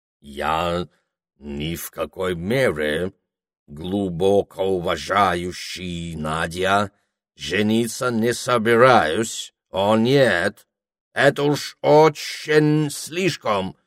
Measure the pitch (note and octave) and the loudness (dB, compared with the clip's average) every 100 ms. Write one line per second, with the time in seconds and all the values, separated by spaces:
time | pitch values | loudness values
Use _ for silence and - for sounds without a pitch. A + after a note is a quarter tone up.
0 | _ _ C#2+ C#2 D2 D#2+ F2 F2 F2 _ | _ _ -16 -6 -2 0 0 -2 -4 _
1 | _ _ _ _ C#2+ C#2+ D2+ E2+ - - | _ _ _ _ -12 -8 -6 -8 -10 -10
2 | D#2 - F#2 F2 F2+ C3 B2 D2+ D2+ D#2 | -10 -6 -4 -4 -2 0 0 0 -2 -2
3 | F#2 - _ _ _ _ _ D2 F2+ G2+ | -4 -8 _ _ _ _ _ -14 -6 -2
4 | G2 E2 F#2+ G2+ - - F#2+ F#2+ F2 E2 | -2 0 2 2 0 -2 -2 -2 -2 -4
5 | D2 G2 G2 F2 F2+ E2+ - - F2+ E2+ | -2 2 2 2 -4 -8 -12 -10 -8 -8
6 | E2+ E2 D2+ D#2+ E2+ E2+ F#2 G2+ G2+ - | -8 -8 -6 -4 -4 -2 0 0 0 -6
7 | _ _ _ _ C#2+ F2+ G#2+ A2+ A#2 - | _ _ _ _ -4 0 2 2 0 -2
8 | B2 A#2 A#2 A#2 - B2 A2 A2+ C3 A#2 | -4 0 0 -2 0 0 4 6 8 8
9 | D#2 F2 A2+ - - _ _ F#2 G2+ A2 | 4 0 -2 -6 -14 _ _ 0 2 4
10 | A#2 C#3 B2 F2+ F#2+ - _ _ _ _ | 4 4 4 2 -2 -6 _ _ _ _
11 | _ - C3+ C#3 C#3+ C#3+ - - C#3 D3+ | _ -2 -2 0 -2 -2 -6 -4 2 4
12 | D#3 D3+ - - - D3+ D3+ D3+ D3+ - | 4 2 -8 -12 0 2 4 2 -2 -6
13 | - E3 F#3 - B2 G2+ F#2+ - | -10 -4 -2 -2 -2 -2 -4 -10